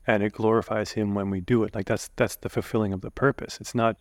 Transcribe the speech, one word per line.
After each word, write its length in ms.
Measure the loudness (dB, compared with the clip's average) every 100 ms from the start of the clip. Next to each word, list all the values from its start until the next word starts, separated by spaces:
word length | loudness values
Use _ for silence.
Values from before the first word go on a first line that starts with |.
| 0
And 160 | 2
it 80 | 2
glorifies 580 | 2 2 4 2 -2 -2
him 240 | -2 0
when 160 | 0 0
we 100 | -4
do 220 | 0 2
it. 100 | 2
Like, 140 | -2 -2
that's, 240 | -2 -4 -2
that's 180 | -2
the 140 | -2 -6
fulfilling 440 | -6 -2 0 0
of 80 | -2
the 120 | -6
purpose. 460 | 0 0 0 -6 -12
It's 160 | -6 0
not, 200 | 0 0